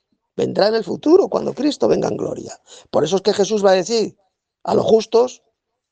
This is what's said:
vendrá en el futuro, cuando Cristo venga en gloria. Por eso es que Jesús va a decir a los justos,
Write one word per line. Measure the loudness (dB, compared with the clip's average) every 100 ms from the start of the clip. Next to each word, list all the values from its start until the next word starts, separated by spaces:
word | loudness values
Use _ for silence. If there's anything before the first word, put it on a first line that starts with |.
| _ _ _
vendrá | -6 -4 0 0
en |
el | 0
futuro, | -4 -4 4 4 4
cuando | -2 -4
Cristo | -4 -4 0 0
venga | 0 -2
en | -4
gloria. | -6 -10 -14 -18 _ -20 _
Por | -2
eso | 0 0
es |
que | 0
Jesús | 0 0 2
va | 2
a |
decir | 2 0 -2 -4 -8 _ _ _ _
a | -4
los | -2
justos, | 2 2 2 0 0 -4 _ _ _ _ _